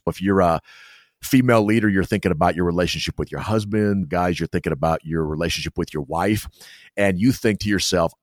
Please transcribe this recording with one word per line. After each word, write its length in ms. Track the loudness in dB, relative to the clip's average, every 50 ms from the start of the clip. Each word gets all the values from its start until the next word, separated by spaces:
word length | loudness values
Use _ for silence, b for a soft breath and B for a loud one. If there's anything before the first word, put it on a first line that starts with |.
| -4
If 160 | -6 -6 -2
you're 200 | 0 2 2 4
a 180 | 4 4 2 0 b b b b b b b b b b b b -6
female 380 | 2 2 4 4 6 4 4 4
leader, 260 | 4 2 2 2 2
you're 140 | 2 2 0
thinking 280 | 0 -2 0 0 0
about 240 | 0 2 0 0 2
your 100 | 0 0
relationship 540 | 0 2 0 0 0 -2 -4 -6 -8 -6 -6
with 120 | -8 -6
your 100 | -6 -8
husband. 680 | -4 -2 -2 -2 -2 0 -2 0 2 2 2 0 -2 -2
Guys, 300 | -2 0 0 0 0 -2
you're 80 | -4 -4
thinking 240 | -4 -4 -2 -2 -4
about 300 | 0 0 0 0 -2 -4
your 220 | -4 -4 -2 -2
relationship 520 | -2 -2 -4 -4 -4 -4 -4 -6 -8 -6 -6
with 160 | -6 -4 -4
your 100 | -8 -6
wife. 440 | -4 -4 -2 0 0 0 0 -2 -8 B B B B B B B B B
And 240 | 0 0 0 2 2
you 120 | 2 2
think 280 | 0 2 0 0 0 0
to 100 | 0 0
yourself, 440 | 0 0 0 0 0 0 0 0 -4 _